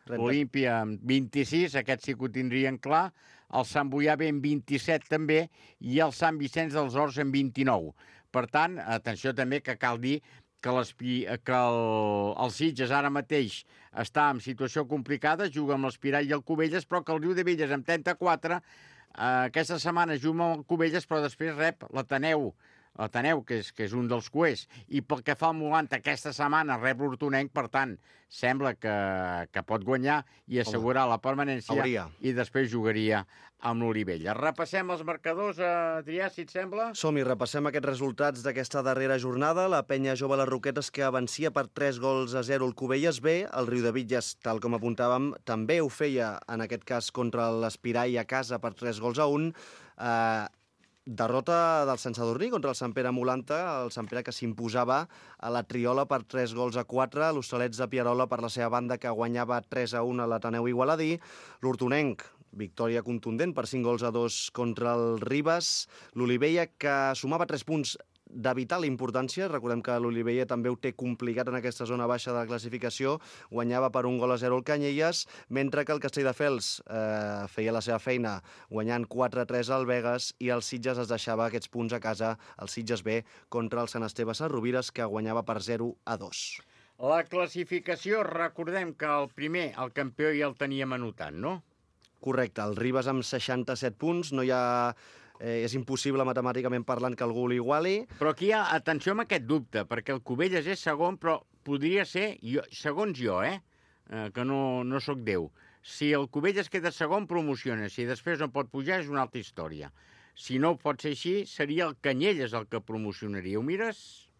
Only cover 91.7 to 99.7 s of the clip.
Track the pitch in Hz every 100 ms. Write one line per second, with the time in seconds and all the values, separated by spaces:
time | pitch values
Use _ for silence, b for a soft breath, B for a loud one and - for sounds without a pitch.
91.7 | _ _ _ _ _ 135 131 117 - 104
92.7 | 101 123 131 127 131 - 127 - 127 127
93.7 | 123 127 101 160 175 160 135 127 127 123
94.7 | 123 120 B B B B - 117 117 117
95.7 | 131 123 131 139 135 127 127 123 123 127
96.7 | 123 117 120 127 117 120 117 123 123 120
97.7 | 147 180 202 254 - 302 311 202 220 180
98.7 | 160 160 151 185 208 226 175 117 151 113